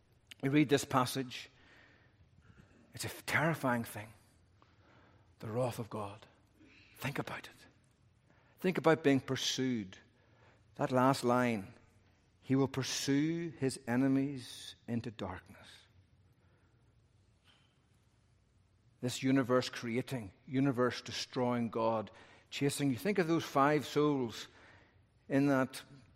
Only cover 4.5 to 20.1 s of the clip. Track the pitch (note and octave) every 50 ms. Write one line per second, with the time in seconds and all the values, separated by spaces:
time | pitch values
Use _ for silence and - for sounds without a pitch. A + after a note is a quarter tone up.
4.5 | _ _ - _ _ _ _ _ - - - - _ - _ _ _ - - A2+
5.5 | G#2+ A#2+ B2+ A#2+ A#2 - A#2 G#2 - G#2+ G#2 G2+ G2+ - - - _ _ _ _
6.5 | _ _ - - - - - - - - - C3 C#3+ - - - - - - -
7.5 | - - - - _ _ _ _ _ _ _ _ _ _ _ _ _ _ _ _
8.5 | _ - - F#3 - - C3 D#3+ D#3+ D#3 - C#3+ C#3 C3 - - C3 B2 - -
9.5 | - - C3 C3 B2+ A#2 G#2 F#2+ F#2+ - - _ _ _ _ _ _ _ - -
10.5 | - _ _ _ - - C#3 C#3+ C3 B2+ B2 C3+ C3+ - - B2 A#2+ B2 B2 A#2+
11.5 | A#2 G#2 F#2+ F#2 - - - - _ _ _ _ _ _ _ _ _ _ - -
12.5 | C3 C3+ C#3 C3 - C3+ B2 - - - - - C#3 C#3 D3+ D#3+ E3 E3+ E3+ E3+
13.5 | - - C#3 C3 B2 - - - A#2 B2 C3+ C3+ C3+ C3+ C3+ C#3+ C#3+ C3 A#2 -
14.5 | - - - - - _ _ - A#2 A#2+ A2+ A#2+ G#2+ - G#2 F#2 F#2 F2+ - -
15.5 | - - - - - - - _ _ - - _ _ _ _ _ _ _ _ _
16.5 | _ _ _ _ _ _ _ _ _ _ _ _ _ _ _ _ _ _ _ _
17.5 | _ _ _ _ _ _ _ _ _ _ _ _ _ _ _ _ _ _ _ _
18.5 | _ _ _ _ _ _ _ _ _ - - B2 A#2+ - - C3 C3 C#3 C3 A2+
19.5 | B2+ B2+ B2 - - - - A#2+ A2+ B2 B2+ -